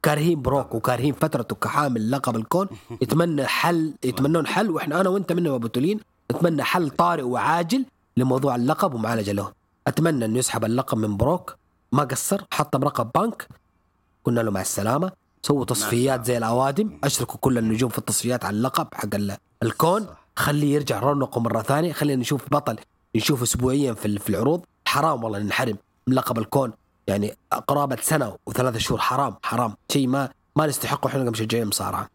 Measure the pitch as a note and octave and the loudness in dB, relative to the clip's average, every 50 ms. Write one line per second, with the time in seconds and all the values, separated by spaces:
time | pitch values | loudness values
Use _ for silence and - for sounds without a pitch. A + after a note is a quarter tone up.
0 | - D#3 D3 D3 D3+ E3+ E3+ D3+ B2 B2+ C3+ C#3 B2 - - A2+ - - B2+ A#2 | 4 2 2 4 2 2 2 2 0 0 0 0 -2 -2 -6 -2 0 0 0 2
1 | B2 D3 C3 - E3+ D#3 - B2+ A2+ - G#2+ - - A2+ - E3 D3+ C#3 B2 A2+ | 0 -2 0 2 0 0 0 -2 -4 -4 -6 -4 -4 -2 0 0 0 2 0 0
2 | G#2+ A2+ C3 C#3 - C3 A#2 A2+ A2 - - F3+ G3 F#3+ - - - - A#2+ G#2+ | 0 0 -2 0 0 -2 -2 -2 -2 0 0 0 0 -2 -6 -16 -16 -16 -6 -4
3 | C3 A#2+ C#3 D#3 E3+ E3+ D3+ C#3+ C3 B2+ - - - E3 F3 E3 D#3+ D#3+ - - | -2 0 2 2 2 2 2 0 0 -2 -2 0 2 2 2 2 0 -2 -4 -4
4 | - B2+ A#2+ - C3+ D3 D#3+ E3 D3+ - - F3+ G3 G#3+ D#3+ D3+ - C#3+ D3 F3 | -4 -4 0 2 2 4 4 2 2 0 0 0 0 0 -2 -4 -4 -2 0 0
5 | F#3+ F#3 F#3 G3+ F#3+ - E3+ F3 F3+ D#3 C3+ B2 A#2 A#2 - B2 C3+ F3 G#3+ G#3+ | 2 2 2 0 0 0 0 0 2 0 0 -2 -2 -2 -2 0 0 0 0 -2
6 | - _ _ _ _ - C3+ - - F3 E3 C#3 B2+ - - F#3 E3+ C#3+ - - | -6 _ _ _ _ -6 -2 2 2 2 2 0 0 0 0 0 0 0 2 2
7 | E3+ F3 E3+ D#3+ C3 B2 B2 A#2+ G2+ C#3 D#3+ F3 F3 E3 A#3 C4+ C4 - _ _ | 2 2 2 0 -2 -2 -2 0 2 2 2 2 2 0 0 0 0 -4 _ _
8 | _ _ _ B2 C3 C3 B2+ C3 C3+ C#3+ B2 A#2+ A#2+ C3+ D#3 - G#3 F3+ C3 A2+ | _ _ _ 0 2 2 2 2 2 2 2 2 2 2 2 2 2 0 0 -2
9 | A2 A2+ A#2 A2+ G#2 G2+ G2+ G2+ G#2 - - _ _ _ _ _ _ - - - | -2 -2 0 -2 0 -2 -2 -2 -4 -6 -10 _ _ _ _ _ _ -2 2 2
10 | D#3 E3+ D#3 B2+ A2+ A2 A2 B2+ B2 - - A#2 A2 A2 A2+ B2+ C3 - - A2 | 2 4 2 2 0 0 0 0 0 0 -2 -2 0 0 0 0 0 0 0 0
11 | A2 G#2+ G#2 F#2+ A2 C#3 F3 F3+ - - - _ _ _ _ _ _ _ - C#3 | 0 -2 0 2 2 2 2 0 -4 -12 -18 _ _ _ _ _ _ _ 0 0
12 | D3 B2+ C3+ - - - G3 G3+ - _ - - D3 - - C3+ C3+ C#3+ - - | 0 0 -2 -4 -2 -2 -2 -2 -4 _ -2 -2 -2 0 0 0 0 0 0 -2
13 | A#2 A2+ - D#3+ G3+ A#3 A3 - - _ - _ _ _ _ _ _ _ _ _ | -4 0 0 0 0 0 -2 -6 -16 _ -20 _ _ _ _ _ _ _ _ _
14 | _ _ _ _ _ C3 A#2 A#2 A2+ A2 G2+ F#2+ F#2+ - - - G2 G#2+ B2+ D3 | _ _ _ _ _ 0 0 2 0 0 -2 -2 -4 -4 -4 -2 0 0 0 0
15 | F3+ F#3+ F#3 _ _ _ _ _ - - D3 C#3 A#2+ - B2 - - G#2 A#2 A#2 | 0 -4 -6 _ _ _ _ _ 0 0 2 2 2 -2 -2 -2 -2 0 0 2
16 | B2 C3+ C3 B2 A2+ A#2+ B2 A#2 A2+ A2+ A#2 B2 C3 C#3 C#3 D#3 A3 G#3 - - | 2 2 0 0 0 -2 0 0 0 0 2 2 2 2 2 0 -2 -2 -4 -2
17 | - C#3 - - B2 - - - - C3+ B2+ A#2 A2+ A2 A2 A2 C3 B2 - - | -2 -2 0 0 -4 -6 -6 -2 0 2 2 2 2 0 2 0 0 -2 -2 -4
18 | - - A2 - - A#2 B2+ A#2+ - - G#2 G#2 A#2+ C3 - F3+ D#3+ - - - | -4 -2 -4 -2 -2 -2 -2 -2 -2 -4 -2 0 -2 0 0 -2 -2 -2 -6 -8
19 | - G#2 G#2 G2+ G2+ G2+ G2 - _ _ _ _ - A#2 - - - E3 F#3 A3 | -6 -4 -2 -2 -2 -4 -6 -10 _ _ _ _ -4 -4 0 2 2 4 4 2
20 | G#3+ E3+ - - _ _ _ - - D3+ D3 D3 D3 C#3+ C#3+ D3 C#3+ - A#2+ G2 | 0 -6 -14 -20 _ _ _ -2 -2 0 2 2 2 2 2 2 0 0 -2 0
21 | A#2 C#3 C#3+ C#3+ C3+ A#2+ - B2 A#2 A#2 A2 A2+ G#2 - C3+ D3 E3 F3 C#3+ - | 2 2 2 2 -2 -2 0 -2 0 0 0 -2 0 2 2 2 2 -2 -2 0
22 | D3+ D3 C#3 B2+ A#2+ - D3+ B2+ - - D3 D3 C#3 - A2+ - - _ _ _ | 0 0 0 0 0 0 -2 -2 0 0 0 0 0 -2 -6 -6 -10 _ _ _
23 | _ _ - A#2 A2 - D3 A#2+ B2 - - B2 B2 B2+ C3 C#3+ C#3+ B2+ A2+ - | _ _ -2 0 2 2 2 2 2 0 0 2 2 2 2 2 2 0 0 -2
24 | - G#2+ G#2 G2 - - G2+ F#2 A2+ C3+ E3 F3 - _ _ _ _ - - C#3 | -2 -2 -2 -2 -2 -2 -2 2 2 2 0 0 -4 _ _ _ _ -2 0 2
25 | D3 E3 D3+ B2 A2+ A2+ G#2 G2+ G#2 G2+ F#2 - C3 A#2+ G#2 G2 _ _ _ _ | 2 2 0 0 -4 -4 -4 -4 -4 -2 -2 0 0 -2 -2 -6 _ _ _ _
26 | _ - C3 C3 - - A#2+ A2+ A2 - - C#3+ C3 A#2 A2 _ _ _ _ _ | _ 2 2 2 2 0 -2 -2 -2 0 0 0 0 0 -6 _ _ _ _ _
27 | _ - G2+ G2+ G2+ G#2 - _ _ _ - - - - C#3+ D3 C#3+ C3+ B2+ A2 | _ -2 0 0 0 -2 -4 _ _ _ -4 -4 0 0 2 2 2 0 -2 -2
28 | - - D#3+ D3+ C3 G#2+ F#2 - _ - A#2 - B2 B2+ A2+ A2 - - B2+ A2 | -2 0 0 0 0 -2 -6 -10 _ -6 -2 0 0 0 0 -2 -2 -2 -2 -2
29 | - - B2+ C3 C#3 B2 F#2+ - - - - A#2 B2 A2 G#2 _ _ - - C#3+ | 0 0 0 0 0 -2 -4 -6 -6 -4 0 0 0 -2 -4 _ _ -2 0 2
30 | C3+ B2+ C3 C#3 C3+ B2 - _ _ _ _ D3+ D#3 D3+ C3 - - - C#3 - | 2 2 2 0 -2 -4 -8 _ _ _ _ 0 0 2 0 -4 -2 -4 -2 -2
31 | - B2+ C3 C#3 C3 A#2+ A2 A2 A2+ A2 A2 A#2 A2+ G#2 G2 - G2+ - D#2+ - | -2 -2 0 0 -2 -2 -2 -2 -2 -2 -2 -2 -2 -2 -2 -2 -4 -4 -4 -6
32 | - - | -8 -10